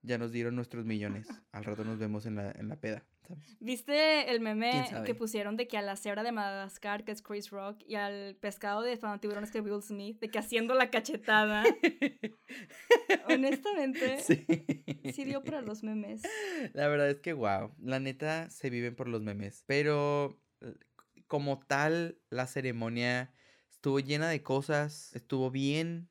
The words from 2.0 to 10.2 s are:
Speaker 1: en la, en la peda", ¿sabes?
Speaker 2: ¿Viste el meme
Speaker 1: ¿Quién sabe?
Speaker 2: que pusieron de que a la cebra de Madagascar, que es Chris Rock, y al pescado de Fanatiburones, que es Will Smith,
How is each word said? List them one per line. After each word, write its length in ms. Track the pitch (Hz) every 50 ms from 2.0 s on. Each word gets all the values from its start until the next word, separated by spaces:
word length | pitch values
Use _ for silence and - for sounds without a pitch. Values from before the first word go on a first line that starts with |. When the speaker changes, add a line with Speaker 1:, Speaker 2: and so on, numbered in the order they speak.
| 110 107 107 104 104
Speaker 1:
en 100 | 110 107
la, 140 | 104 101 98 -
en 160 | - 107 107
la 80 | 113 151
peda", 240 | - 113 107 110 - _ _ _ _
¿sabes? 300 | - 180 147 - - - _
Speaker 2:
¿Viste 720 | 233 220 254 240 254 - 285 294 311 311 311 302 277 -
el 100 | 247 233
meme 300 | 226 220 214 214 226 240
Speaker 1:
¿Quién 160 | 247 254 247
sabe? 200 | 247 208 220 220
Speaker 2:
que 80 | 226 240
pusieron 420 | 226 233 220 220 214 202 208 214
de 100 | 220 240
que 100 | 240 -
a 60 | 214 202
la 140 | 202 196
cebra 260 | 196 - 208 202 202 220
de 100 | 233 233
Madagascar, 720 | 214 208 196 196 196 196 196 - - - 208 202 208 214
que 80 | 214 214
es 80 | 214 -
Chris 280 | - 214 208 208 -
Rock, 300 | - 196 196 196 214 214 -
y 100 | - 220
al 400 | 208 202 202 202 202 202 196 196
pescado 460 | _ - 208 196 - - 208 202 208 226
de 140 | 247 247
Fanatiburones, 540 | 233 233 214 208 202 - 208 208 202 208 214
que 80 | - 226
es 60 | 214
Will 180 | 214 208 208 202
Smith, 380 | - 208 202 202 208 220 -